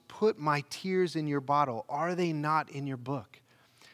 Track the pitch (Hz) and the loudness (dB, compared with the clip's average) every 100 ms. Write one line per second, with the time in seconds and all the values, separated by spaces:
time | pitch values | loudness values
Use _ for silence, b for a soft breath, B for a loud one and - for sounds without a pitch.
0 | - - 214 214 151 147 - - 190 185 | -10 0 2 2 2 0 0 -8 -2 2
1 | 180 156 151 143 131 147 139 113 - 143 | 2 0 -2 -2 2 2 2 -2 -4 -4
2 | 170 180 175 156 151 156 147 143 139 127 | -2 0 0 0 2 2 0 -6 -6 -6
3 | 120 139 - - _ b b b b | -6 -6 -8 -18 _ b b b b